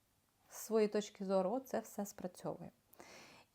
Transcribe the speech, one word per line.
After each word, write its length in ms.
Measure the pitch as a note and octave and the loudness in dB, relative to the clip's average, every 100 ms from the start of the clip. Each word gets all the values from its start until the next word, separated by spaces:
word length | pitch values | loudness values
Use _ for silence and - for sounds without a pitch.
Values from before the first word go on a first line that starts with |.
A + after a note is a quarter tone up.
| _ _ _ _ - | _ _ _ _ -18
з 80 | - | -10
своєї 320 | - A3 G#3+ | 2 4 6
точки 360 | G#3+ G#3 - F#3+ | 2 -2 -4 4
зору, 260 | F#3+ F#3 | 4 4
от 160 | C4 C4 | 0 -2
це 120 | A3+ | -4
все 260 | - - G3+ | -4 -6 -6
спрацьовує. 640 | - F#3 - D#3+ - E3+ _ _ - - - - - - | -6 -10 -6 -6 -6 -10 _ _ -20 -18 -18 -20 -20 -8